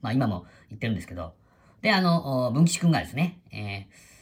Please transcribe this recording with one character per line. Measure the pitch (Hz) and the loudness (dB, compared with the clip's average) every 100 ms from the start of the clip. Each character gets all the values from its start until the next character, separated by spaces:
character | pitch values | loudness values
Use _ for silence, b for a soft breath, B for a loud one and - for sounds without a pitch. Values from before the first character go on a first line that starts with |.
ま | 110 | -2
あ、 | |
今 | 127 117 | 0 0
も | 90 B B B | -2 B B B
行 | 107 | -6
っ | |
て | 113 | -4
る | |
ん | 98 | -4
で | |
す | - | -6
け | |
ど。 | 87 82 - b b b b | -12 -12 -14 b b b b
で、 | 220 | 2
あ | 196 | 4
の、 | 180 170 143 131 123 | 4 2 0 -2 0
お、 | |
文 | 127 165 | 4 4
吉 | - | 4
く | 170 | 2
ん | |
が | 131 | 2
で | 80 | -2
す | 131 | -4
ね、 | 175 - - | -4 -4 -16
え | - 104 101 98 B B B | -10 -10 -10 -14 B B B